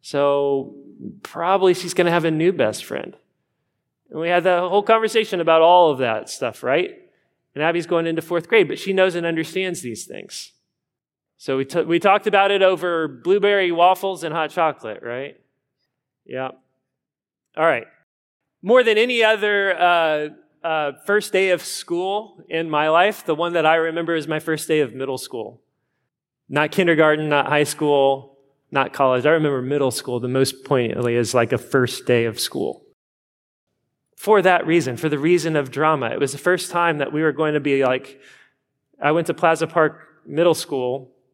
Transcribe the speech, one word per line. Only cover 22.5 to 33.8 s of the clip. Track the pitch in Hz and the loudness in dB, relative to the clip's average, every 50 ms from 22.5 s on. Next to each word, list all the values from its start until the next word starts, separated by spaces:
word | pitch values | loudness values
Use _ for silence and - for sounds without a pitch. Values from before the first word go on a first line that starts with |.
| 165 160 165 160 | -6 -6 -4 -2
my | 151 147 156 156 | -2 0 2 2
life, | 160 170 185 214 208 - - | 4 4 4 2 0 -4 -6
the | 170 156 | -6 -4
one | 147 175 170 175 | -2 -2 -2 0
that | 170 156 | 2 2
I | 156 165 | 4 2
remember | 165 160 165 160 170 170 170 165 | 2 0 -2 -4 -4 -4 -2 -4
is | 160 143 160 | -4 -4 -4
my | 156 156 | -6 -4
first | 156 160 156 151 - - | -4 -4 -4 -4 -2 -2
day | 156 156 | 0 0
of | 139 117 123 | 0 -2 -4
middle | 131 135 139 131 123 | -8 -8 -6 -6 -8
school. | - - 127 117 107 104 113 _ _ _ _ _ _ _ _ _ _ _ _ _ _ _ _ _ _ - | -10 -12 -12 -12 -12 -12 -16 _ _ _ _ _ _ _ _ _ _ _ _ _ _ _ _ _ _ -4
Not | 135 147 151 151 | 0 0 0 0
kindergarten, | - 190 185 170 160 151 156 151 151 151 156 151 | 0 2 2 4 4 6 4 4 4 2 0 0
not | 147 143 - - | 2 2 2 2
high | 147 147 151 | 2 0 0
school, | 147 - - 156 147 143 139 135 135 135 135 127 - _ _ _ _ _ _ _ _ | 0 -2 -2 0 2 2 4 4 2 2 0 -6 -14 _ _ _ _ _ _ _ _
not | 143 139 131 - | -2 -2 -2 -2
college. | - - 135 131 127 123 120 | 0 0 2 2 2 2 2
I | 151 | 2
remember | 165 160 151 143 139 127 | 2 2 0 0 -2 -4
middle | 127 131 143 139 139 127 | -4 -4 -2 -2 -2 -2
school | 120 - - 131 123 117 | -2 -6 -8 -6 -6 -6
the | 120 123 | -4 -2
most | 127 135 135 - - - - | 0 0 0 0 -2 -8 -4
poignantly | - 143 127 120 - - - 120 120 117 | -2 0 0 0 -2 -4 -4 -2 -2 0
as, | 120 117 - - | 0 -2 0 2
like, | 120 117 113 | 0 2 2
a | 131 113 | -2 -4
first | - - - 131 123 120 - - - | -2 0 0 0 0 0 -4 -6 -2
day | - 123 117 117 | 0 0 2 0
of | 113 104 - | -2 -4 -6
school. | - - - - - 64 - - _ _ _ _ _ _ _ _ _ _ _ _ _ _ _ _ _ _ _ _ | -8 -8 -6 -6 -6 -6 -6 -10 _ _ _ _ _ _ _ _ _ _ _ _ _ _ _ _ _ _ _ _